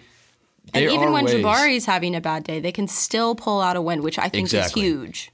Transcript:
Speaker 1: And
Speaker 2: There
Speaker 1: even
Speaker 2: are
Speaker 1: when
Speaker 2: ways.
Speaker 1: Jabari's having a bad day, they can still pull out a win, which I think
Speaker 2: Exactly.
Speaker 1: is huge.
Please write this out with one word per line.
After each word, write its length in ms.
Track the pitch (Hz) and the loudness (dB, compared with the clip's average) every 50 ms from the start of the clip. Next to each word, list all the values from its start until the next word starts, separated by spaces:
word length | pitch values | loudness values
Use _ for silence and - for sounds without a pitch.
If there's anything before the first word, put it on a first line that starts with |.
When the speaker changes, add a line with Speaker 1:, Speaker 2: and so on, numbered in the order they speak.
| - _ _ _ _ _ _ _ _ _ _ _ - - - | -12 _ _ _ _ _ _ _ _ _ _ _ -12 -4 0
Speaker 1:
And 120 | 135 147 | 0 2
Speaker 2:
There 80 | - 294 | 2 2
Speaker 1:
even 160 | 285 294 302 | 2 2 2
Speaker 2:
are 20 | |
Speaker 1:
when 140 | 302 285 277 | 2 4 4
Speaker 2:
ways. 180 | 247 240 226 202 | 4 2 4 4
Speaker 1:
Jabari's 420 | 208 220 262 294 294 254 233 - | 4 4 4 4 4 2 0 0
having 300 | 214 185 180 175 175 175 | 0 0 0 0 -2 -4
a 60 | 165 | -2
bad 220 | 165 160 156 160 151 | -2 -2 -4 -4 -4
day, 160 | - 160 156 | -6 -6 -4
they 120 | 156 180 | -4 -4
can 160 | 175 - 202 | -4 -4 -4
still 460 | 185 - - - - - 226 233 233 233 | -2 -2 -2 -2 0 0 0 0 0 -2
pull 260 | 226 - 226 208 202 | -2 -2 -2 0 2
out 160 | 190 180 180 | 2 0 0
a 60 | 180 | 0
win, 220 | 160 170 170 151 147 | -2 -2 -2 -2 -2
which 160 | 160 160 - | -2 -2 -2
I 100 | - - | -2 -2
think 160 | - - 190 | 0 -2 -2
Speaker 2:
Exactly. 380 | - 110 101 90 87 - 220 196 | 0 0 0 0 0 0 0 0
Speaker 1:
is 40 | |
huge. 440 | 175 156 135 87 - - - - - | 0 0 -2 -6 -10 -12 -14 -14 -14